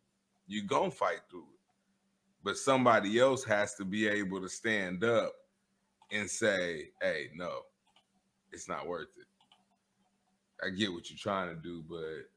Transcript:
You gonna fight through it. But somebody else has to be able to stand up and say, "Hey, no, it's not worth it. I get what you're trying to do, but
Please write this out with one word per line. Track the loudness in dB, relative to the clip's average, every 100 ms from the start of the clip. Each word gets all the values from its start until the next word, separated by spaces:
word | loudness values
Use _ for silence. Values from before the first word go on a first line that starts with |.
| _ _ _ _ -8
You | -6 0
gonna | 2 2
fight | 0 -2 -2 -8
through | -18
it. | -18 -20 _ _ _ _ _ _ _ _
But | -4 0
somebody | 4 6 8 6 6 6
else | 6 4
has | 2 2 2 -4
to |
be | -6 0 0
able | 0 -2 -4
to | -8
stand | -4 0 0 0 0
up | 2 2 2 -4 _ _ _ _ _ _ _
and | -4 -4
say, | 0 2 2 0 -4 -10 -4
"Hey, | -2 -2 -4 -8
no, | -8 -8 -12 _ _ _ _ _ _ _ _
it's | -14 -8
not | -6 -6
worth | -8 -10 -16
it. | -20 _ _ _ _ _ _ _ _ _ _ _ _ -8 -6
I |
get | -2 -2
what | -2 -10
you're | -8
trying | -2 -2 -2
to | -6
do, | -10 -10 -10
but | -8 -8 -8 -14